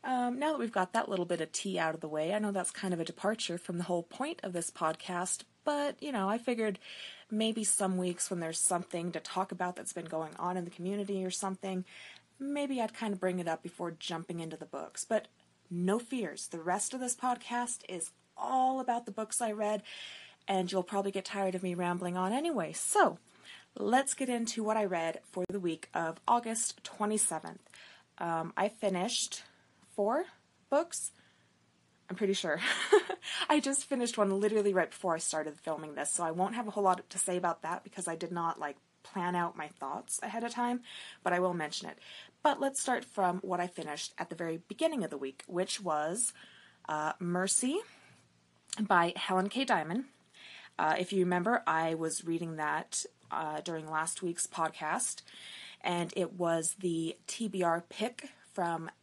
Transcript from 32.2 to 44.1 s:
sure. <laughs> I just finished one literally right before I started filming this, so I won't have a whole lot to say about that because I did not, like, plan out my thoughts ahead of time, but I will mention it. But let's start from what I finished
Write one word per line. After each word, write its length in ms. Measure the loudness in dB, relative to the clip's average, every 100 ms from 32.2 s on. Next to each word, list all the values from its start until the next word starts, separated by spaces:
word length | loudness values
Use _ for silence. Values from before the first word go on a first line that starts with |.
| 2
sure. 260 | 2 0 0 0 0 8 6 6
<laughs> 440 | -6 -4 -4 4
I 120 | 4
just 240 | 4 -2 0
finished 320 | 0 2 4
one 240 | 4 6
literally 320 | 4 4 4
right 160 | 4 2
before 260 | 0 0 0
I 40 |
started 380 | 0 -2 -2 -6
filming 380 | -6 -4 -6 -4
this, 160 | -2
so 120 | -2
I 80 | -2
won't 240 | 0 0 0
have 120 | -4
a 40 |
whole 120 | 4
lot 260 | 4 4 0
to 80 | -4
say 200 | 0 2
about 240 | 2 0
that 240 | -4 -6 -8
because 220 | -8 -6
I 80 | -4
did 140 | -4
not, 280 | -2 -2 -2
like, 160 | -6 -8 _ _
plan 320 | -10 -2 0 2
out 200 | 0 -2
my 140 | -10
thoughts 500 | -8 -6 -6 -6 -6
ahead 220 | -4 -4
of 80 | -4
time, 300 | 0 0 0 -4 -16 -16 -4
but 80 | 0
I 80 | 4
will 140 | 2
mention 360 | 2 -2 -4 -8
it. 80 | -14 -16 -18 -18 _
But 160 | 4 4
let's 220 | 2 0
start 240 | 0 0 0
from 320 | 2 2 2
what 200 | 0 0
I 80 | 0
finished 460 | -4 -6 -6 -8